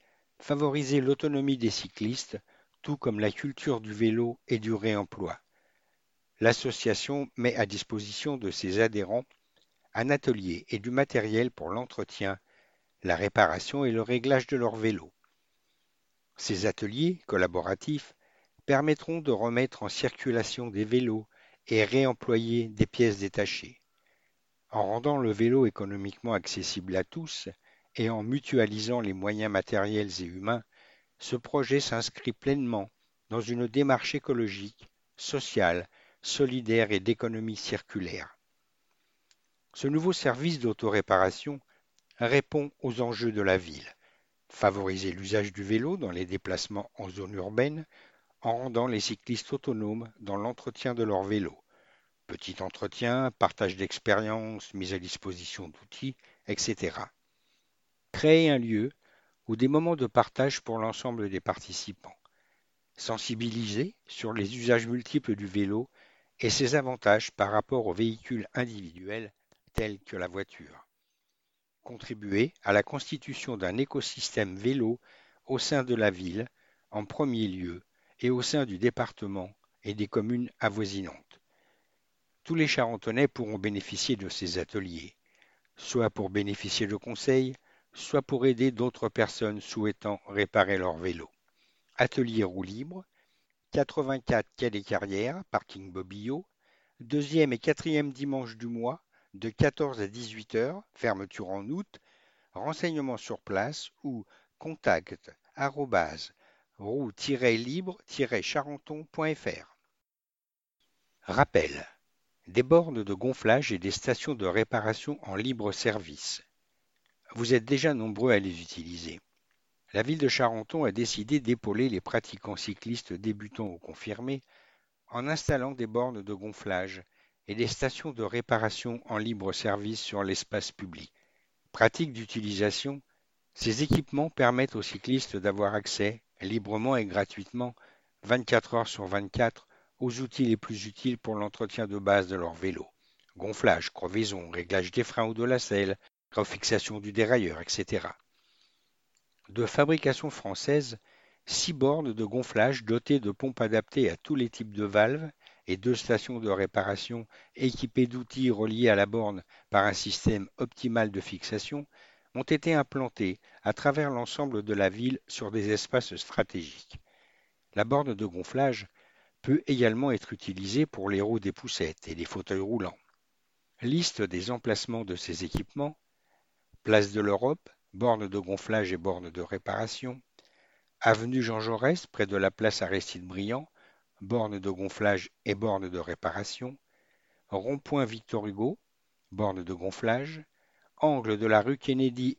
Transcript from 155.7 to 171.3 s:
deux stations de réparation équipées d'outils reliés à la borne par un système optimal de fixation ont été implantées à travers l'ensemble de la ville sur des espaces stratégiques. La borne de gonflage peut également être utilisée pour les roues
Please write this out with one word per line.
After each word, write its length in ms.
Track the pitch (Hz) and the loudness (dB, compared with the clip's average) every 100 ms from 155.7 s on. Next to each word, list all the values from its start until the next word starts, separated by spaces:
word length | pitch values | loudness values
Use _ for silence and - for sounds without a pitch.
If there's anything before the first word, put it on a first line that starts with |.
| 95 | -2
deux 200 | 120 117 | 2 0
stations 440 | - 113 - 120 | 2 0 0 -4
de 100 | 110 | 0
réparation 800 | 95 95 - 95 101 - 120 110 - - - | 2 2 2 0 -2 -4 -8 -10 -18 -20 -2
équipées 520 | 131 117 127 - 120 | -2 0 -2 2 2
d'outils 440 | 127 120 131 127 | 2 -8 0 2
reliés 360 | 104 110 110 120 | 2 2 4 6
à 80 | 101 | 8
la 100 | 101 | 6
borne 380 | 113 107 98 - - _ | 2 -2 -4 -10 -20 _
par 160 | 104 101 | 4 4
un 60 | |
système 560 | 95 - - - 107 95 - | 2 -4 0 2 2 -2 -6
optimal 540 | 123 - 127 113 110 | -6 -4 0 2 2
de 80 | 98 | 0
fixation 640 | - 98 - 110 - 147 147 _ - _ _ 127 | -8 -10 -6 -6 -6 -8 -10 _ -20 _ _ -8
ont 80 | |
été 300 | 131 156 165 | 0 2 4
implantées 680 | 160 139 139 127 - 101 92 _ - | 2 2 -2 -4 -2 -2 -2 _ -6
à 100 | 104 | -2
travers 360 | - 147 139 147 | 2 2 2 0
l'ensemble 540 | 127 120 - 143 117 | -2 -4 -4 -2 -2
de 100 | 104 | -2
la 140 | 104 95 | 4 4
ville 320 | 101 123 131 - | 4 -2 -2 -6
sur 240 | - 107 | -8 -4
des 200 | 110 101 | -2 0
espaces 440 | 107 - 127 - 87 | 0 2 0 0 -8
stratégiques. 840 | - - 107 - 78 - - - - _ _ _ _ _ _ | -6 -2 -2 -2 -10 -14 -18 -20 -20 _ _ _ _ _ _
La 100 | - | -2
borne 300 | 110 143 139 | 2 2 0
de 120 | 104 107 | -2 -4
gonflage 640 | 87 90 127 139 110 101 _ _ _ _ _ | -4 -6 0 2 0 -8 _ _ _ _ _
peut 200 | - 143 - | 0 0 2
également 440 | 135 117 110 139 | 4 4 4 0
être 200 | 113 - | -2 -4
utilisée 540 | 113 - 92 95 117 156 | -12 -8 -8 -2 0 0
pour 240 | - 95 | 0 -2
les 100 | 98 | 0
roues 220 | 101 | 2